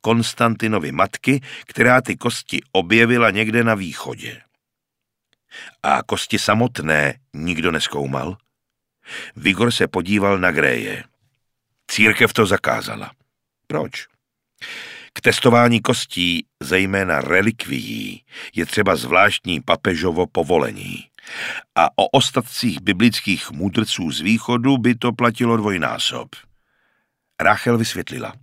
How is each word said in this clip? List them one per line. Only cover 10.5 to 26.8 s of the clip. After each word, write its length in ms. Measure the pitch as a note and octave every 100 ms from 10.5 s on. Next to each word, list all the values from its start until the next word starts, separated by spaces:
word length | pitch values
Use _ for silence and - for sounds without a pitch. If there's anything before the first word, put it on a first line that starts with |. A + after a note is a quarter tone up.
Greje. 520 | D#2 C#2+ A#1+ G#1 - - _ _ _ _ _ _ _ -
Církev 460 | - G#2+ G#2+ A2+
to 120 | - G2+
zakázala. 680 | F#2+ - A1+ - G#1+ G1+ _ _ _ _ _ _
Proč? 400 | D2+ - - - _ _ _ _ _ - - - - -
K 80 | -
testování 600 | B2 - B2 A#2+ A#2+ A#2
kostí, 640 | - A#2+ - - F2 E2 - _
zejména 580 | C2+ F#2 F#2+ G2 F#2 D2
relikvií, 1000 | C2 F2+ G#2 A#2+ - C2 A1+ A1 G#1 - _ - - -
je 100 | E2+
třeba 300 | - G2 D#2
zvláštní 640 | B1 F2 G#2 - F#2 D#2+
papežovo 680 | - E2 G2+ E2 F2+ E2 F2
povolení. 800 | - D#2 E2+ B1 G1+ G1+ G1+ - _ - - - - _ -
A 220 | D#2 -
o 100 | G2
ostatcích 760 | C#3 - - - - A#2+ D2
biblických 680 | F#2 F2+ A#2+ - - F2 -
mudrců 600 | D2 G2 A#2 A2 - E2
z 100 | -
východu 560 | F2 A2+ - A#2+ B2 C3+
by 180 | A#2+ A#2+
to 160 | B2+
platilo 460 | A#2 A#2+ A2+ A#2+ A#2
dvojnásob. 800 | G#2 F#2 C#2+ - - B1 - - _ _ _ _